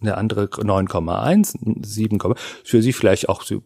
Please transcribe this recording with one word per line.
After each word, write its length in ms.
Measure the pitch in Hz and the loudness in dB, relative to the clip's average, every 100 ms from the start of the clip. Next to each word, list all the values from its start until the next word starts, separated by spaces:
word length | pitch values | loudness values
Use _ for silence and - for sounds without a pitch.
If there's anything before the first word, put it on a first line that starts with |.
der 180 | 107 95 | -4 -2
andere 320 | 107 101 101 - | -2 -2 -2 -2
neun 240 | 104 98 95 | 0 0 0
Komma 340 | 92 82 95 | -2 -2 -2
eins, 340 | 120 196 202 - 110 113 | 2 2 2 -2 -4 -4
sieben, 360 | 104 104 110 104 92 127 - - | -6 -4 -2 0 -2 -4 -8 -16
für 180 | - 120 | 2 4
Sie 100 | 113 | 4
vielleicht 360 | 113 104 95 - | 4 4 4 2
auch 140 | 98 | -4
so 200 | - 104 | -6 -8